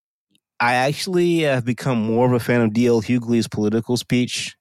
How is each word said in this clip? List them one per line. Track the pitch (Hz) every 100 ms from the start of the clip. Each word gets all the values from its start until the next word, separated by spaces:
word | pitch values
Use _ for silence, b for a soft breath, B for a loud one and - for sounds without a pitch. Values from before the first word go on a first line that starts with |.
| _ _ _ _ _ -
I | 120 123
actually | 135 151 196 180 175 165
have | 151 127 120
become | 120 139 117
more | 110 113 127
of |
a | 120
fan | - 123
of | 113
D | 110 120
L | 117
Hughley's | 104 123 117 117 -
political | - 107 113 107 123
speech | - 123 120 - - -